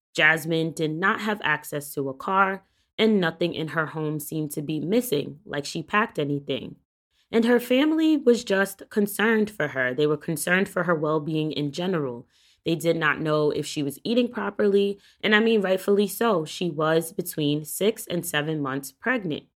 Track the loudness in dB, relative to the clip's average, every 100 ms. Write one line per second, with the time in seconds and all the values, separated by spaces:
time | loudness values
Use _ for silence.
0 | _ 4 4 4 2 0 0 -2 -2 0
1 | 0 0 -2 -2 0 -2 -2 -10 -8 -6
2 | -6 -6 -2 2 2 2 _ _ _ 0
3 | 4 4 2 0 -2 -2 -4 -2 -4 -2
4 | -4 -4 -6 -6 -6 -6 -6 -4 0 0
5 | 0 -2 -4 -10 -8 -8 -6 -8 -2 0
6 | 0 -2 -2 -2 -4 -6 -6 -16 _ _
7 | _ _ _ 0 4 2 4 2 4 4
8 | 2 4 4 2 2 0 0 -4 -6 -2
9 | 0 2 4 4 2 -2 -4 0 -2 2
10 | 0 0 -2 -4 0 0 0 -2 0 0
11 | 2 -2 0 -2 -2 -2 -4 -4 -2 -2
12 | -4 -8 -14 _ _ _ -4 -2 0 2
13 | 2 0 0 2 2 -2 -6 -4 -4 -4
14 | -2 0 0 -2 -6 0 2 2 2 -4
15 | _ _ 2 4 4 2 2 0 2 2
16 | 2 0 0 0 -2 -4 -6 0 2 2
17 | 0 -8 -8 -2 0 -2 -4 -2 -2 -2
18 | -4 -6 -2 -2 -2 -2 -4 -4 -8 _
19 | -4 -4 -4 -8 -10